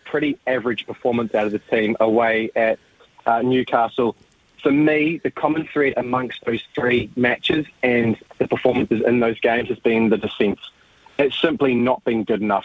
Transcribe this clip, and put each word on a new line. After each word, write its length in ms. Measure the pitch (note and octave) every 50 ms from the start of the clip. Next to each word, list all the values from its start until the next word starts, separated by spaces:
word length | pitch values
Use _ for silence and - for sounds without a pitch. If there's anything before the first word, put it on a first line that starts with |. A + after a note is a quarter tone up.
| _
pretty 320 | - - D3 D3+ C#3+ C3+ - - B2+
average 360 | C3 B2 G#2+ B2 A2 - -
performance 480 | - A2+ - - B2+ A#2+ A#2+ A#2 G#2+ -
out 140 | G#2+ G#2+
of 60 | G#2+ G#2
the 80 | G#2
team 360 | _ - B2 A2+ G#2+ G#2 A2+ -
away 500 | A2 A2+ A2 A#2+ A#2 A2+ A2 A2 A2+ A2 -
at, 240 | A2+ A2+ A2 G#2+ - _ _ _ _ - _ _ - -
uh, 160 | A#2 A#2 A#2
Newcastle. 760 | A#2+ B2+ C3 B2+ A#2+ - - A#2+ A2+ A2 - - A#2+ A2 - _ - _ _ _ _ _ _ -
For 120 | - D3 C#3
me, 460 | D3 D3+ D#3 D3+ D3+ D3+ D#3+ E3+ C#3+
the 120 | - C3
common 380 | - - - D3+ D#3 D#3+ D3+ -
thread 260 | - D3 C#3+ C3+ A#2
amongst 480 | B2 B2 B2 B2 B2+ B2+ A2+ - - -
those 200 | A#2+ A2+ A2 - - -
three 340 | - B2 B2 B2 A#2+ G#2+ - -
matches 520 | B2+ B2 B2 A#2+ - - - E3+ D#3 D3 - _ - -
and 340 | B2 A#2+ A#2+ A2+ A2+ G2+ - - _ - -
the 100 | B2 -
performances 520 | A#2+ - - B2+ A#2 A#2+ A2+ - A#2 A2 A#2+
in 140 | A#2+ A#2+ B2
those 180 | A#2+ A#2 A2+ -
games 300 | - A#2 A#2 A#2+ A2+ -
has 100 | A#2 -
been 300 | - A#2+ A2+ A2+ A2+ G#2+
the 100 | A2 G2+
defence. 400 | G#2+ G2+ - - A2 G2+ F#2+ - - - _ _ _ _ _ _ _ - - -
It's 200 | C#3+ C3 - -
simply 360 | - E3 D3 - C#3 C3 B2
not 260 | A#2+ A#2+ B2+ B2 - -
been 220 | B2+ A#2 A2 G2+
good 180 | - A2 F#2+ G#2+
enough. 220 | G#2 G2+ F#2+ -